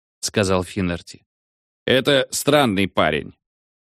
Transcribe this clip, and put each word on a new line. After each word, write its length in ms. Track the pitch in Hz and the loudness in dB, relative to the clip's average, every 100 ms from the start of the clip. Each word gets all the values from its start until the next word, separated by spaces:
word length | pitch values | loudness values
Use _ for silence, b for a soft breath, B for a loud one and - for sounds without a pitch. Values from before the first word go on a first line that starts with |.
| _ - | _ -12
сказал 440 | - - 95 92 | -6 -2 0 0
Финнерти. 600 | 90 - 90 87 - - _ _ _ _ _ _ - | -2 -4 -4 -4 -10 -20 _ _ _ _ _ _ 0
«Это 400 | 127 131 139 131 | 0 2 0 0
странный 580 | - - 147 131 95 95 | -4 2 2 2 0 -2
парень». 460 | - 82 78 - - _ _ _ _ | 0 0 0 -6 -18 _ _ _ _